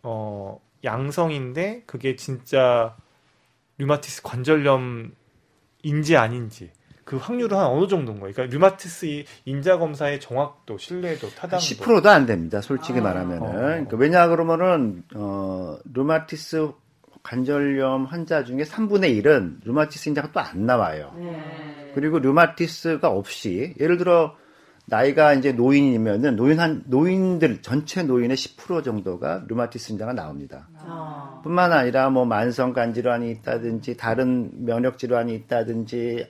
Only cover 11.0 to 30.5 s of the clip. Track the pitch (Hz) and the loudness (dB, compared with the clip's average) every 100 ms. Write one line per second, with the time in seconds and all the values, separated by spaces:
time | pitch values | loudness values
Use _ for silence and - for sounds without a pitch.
11 | 175 160 104 - 170 180 170 - 240 220 | -6 -6 -10 -12 -6 -4 -4 -4 4 6
12 | 190 185 123 98 82 104 104 135 - 123 | 8 8 6 0 -2 -6 -4 -6 -2 -2
13 | 104 90 90 87 80 90 135 165 127 113 | 0 -2 -4 -6 -6 -4 -2 -2 -4 2
14 | 143 175 170 165 165 165 185 170 117 87 | 4 6 6 4 2 2 2 2 0 -4
15 | - 110 101 98 95 92 87 76 - 123 | -14 -10 -6 -4 -4 -6 -8 -12 -8 -4
16 | 143 160 156 156 - 160 151 - _ _ | 0 0 -2 -14 -6 -4 -4 -6 _ _
17 | _ - - 120 127 143 143 135 131 131 | _ -20 -8 -4 0 0 0 0 0 0
18 | 131 170 165 160 123 131 156 220 214 202 | -4 -6 -2 -2 -2 -6 -6 -4 0 2
19 | 185 110 135 143 90 73 107 139 151 - | 2 4 4 4 2 -8 -4 0 0 -4
20 | - 147 147 - - 87 110 123 92 78 | -4 -4 -4 -6 -6 -4 2 2 2 -4
21 | - 170 175 160 156 147 151 - - 139 | -12 -12 -12 -10 -12 -14 -16 -16 -8 -4
22 | 151 160 131 147 165 - 165 - 165 156 | 0 2 4 4 4 2 -6 -4 -4 0
23 | 165 98 98 - 107 90 156 - 160 175 | 0 0 -4 -10 -6 -6 -6 -2 0 2
24 | 175 170 156 - _ _ _ _ - 110 | 4 4 4 -4 _ _ _ _ -2 2
25 | 135 147 151 143 135 120 127 143 139 117 | 4 6 6 6 2 2 4 6 4 2
26 | 110 101 143 110 131 160 170 151 131 127 | 2 2 2 2 4 4 2 -2 0 2
27 | 170 190 185 175 156 101 - 135 151 185 | 4 2 0 2 0 0 -2 -4 -2 -4
28 | 165 123 120 135 - - - 175 135 107 | 0 2 2 -2 -6 -14 -6 -4 -2 -4
29 | 92 90 67 87 - 117 117 120 - 104 | -6 -6 -4 -6 -6 -4 -4 -6 -10 -8
30 | 110 123 80 71 69 | -6 -8 -10 -12 -14